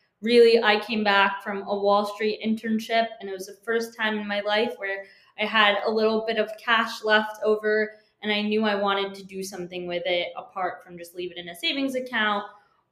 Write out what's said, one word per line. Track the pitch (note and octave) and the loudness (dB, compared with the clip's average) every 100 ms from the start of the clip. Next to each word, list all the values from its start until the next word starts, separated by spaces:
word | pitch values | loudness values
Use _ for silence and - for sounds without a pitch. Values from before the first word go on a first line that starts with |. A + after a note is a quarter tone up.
| _ _ | _ _
really | A3 A#3+ A#3 A3+ | 4 8 8 8
I | G#3 G#3+ | 4 2
came | A#3 G#3+ | 0 0
back | G#3 G3 G3 - | 4 4 4 0
from | G#3+ G3 | -6 -8
a | G3 G3+ | -4 0
Wall | G3+ G3+ G#3 | 2 2 2
Street | - G#3+ - A3 | -2 -2 -2 -2
internship, | A3 A3+ A3 A3 A3+ A3+ - | -4 -2 -4 0 0 0 -6
and | G3 | -10
it | |
was | F#3+ F#3+ | -10 -12
the | - A#3 | -10 -4
first | A#3 A3+ - | -4 -4 -4
time | G#3+ G#3+ | -4 -2
in | G#3 | -4
my | G3+ | -4
life | G3+ G#3+ A#3+ - | 0 0 0 -4
where | - - - _ _ - | -6 -8 -10 _ _ -6
I | G#3 | 0
had | A3 G#3 G3+ A3+ | 4 4 4 0
a | |
little | A3 A3 A3 A3+ | 2 2 2 0
bit | A3 | -2
of | G#3+ - | -2 -4
cash | B3 A3+ A#3 - | 0 2 0 -4
left | G#3+ G#3+ G#3+ - | 2 2 2 -2
over, | G#3+ G#3+ G#3+ G#3+ G#3+ - _ _ | 0 0 0 0 -2 -8 _ _
and | G#3 | -4
I | G#3 | -2
knew | G#3 G#3+ | 0 0
I | G#3+ G3+ | 2 0
wanted | G3+ G3 G3 G3 | 0 0 -2 -8
to | |
do | - F#3+ | -12 -12
something | F#3+ F#3+ F3 F3+ F3 | -10 -10 -10 -8 -6
with | F3 F3+ | -4 -2
it | F3 E3+ - | -2 -2 -8
apart | - G3 F3+ - | -12 -6 -6 -6
from | F3+ F3 | -16 -18
just | E3+ F3+ | -16 -12
leave | F3+ | -10
it | F3 | -10
in | F3 | -14
a | F3 | -6
savings | E4 C#4 C4+ B3+ | -4 -2 -2 -4
account | B3+ A#3 G#3+ G3+ G3+ - _ _ _ | -4 0 0 0 -4 -14 _ _ _